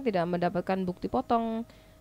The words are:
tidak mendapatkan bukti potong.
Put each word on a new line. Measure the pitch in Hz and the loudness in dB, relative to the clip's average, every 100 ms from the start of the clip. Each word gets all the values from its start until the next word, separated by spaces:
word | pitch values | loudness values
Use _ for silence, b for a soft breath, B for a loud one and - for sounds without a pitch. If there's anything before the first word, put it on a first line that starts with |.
| 262 | 0
tidak | 190 170 | 0 2
mendapatkan | 175 175 180 185 190 185 | 2 0 0 0 0 0
bukti | 180 - | -4 -2
potong. | 240 - 233 226 226 233 b b b | -2 2 0 0 -4 -6 b b b